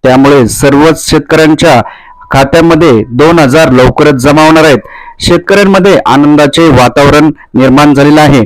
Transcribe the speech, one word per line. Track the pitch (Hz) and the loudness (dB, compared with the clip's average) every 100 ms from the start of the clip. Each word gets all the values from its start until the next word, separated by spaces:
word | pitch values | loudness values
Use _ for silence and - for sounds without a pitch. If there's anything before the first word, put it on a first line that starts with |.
त्यामुळे | 131 127 143 143 113 | -2 0 0 0 -2
सर्वच | - 143 139 160 151 - | -2 -2 0 0 -2 -4
शेतकऱ्यांच्या | 156 - 160 156 156 170 123 - - - - - | -6 -2 -2 0 0 0 0 -2 -14 -20 -20 -6
खात्यामध्ये | 135 139 165 165 160 165 117 113 | -4 -2 0 0 0 0 0 -2
दोन | 120 156 170 | -2 0 2
हजार | 139 147 160 | 0 0 0
लवकरच | 127 127 - 147 | 2 0 0 -2
जमा | 135 131 147 156 | 0 0 0 2
होणार | 160 | 2
आहेत. | 156 120 - - - - | 2 -2 -4 -20 -20 -10
शेतकऱ्यांमध्ये | - 175 - 196 196 196 190 180 113 | -4 -2 0 0 0 0 0 0 0
आनंदाचे | 131 147 147 143 160 165 | 0 2 2 0 0 0
वातावरण | 127 123 147 143 147 156 - - | 2 0 0 0 2 0 -4 -8
निर्माण | - 131 131 151 | -2 0 2 2
झालेलं | 139 147 151 | 2 2 2
आहे. | 151 139 | 2 0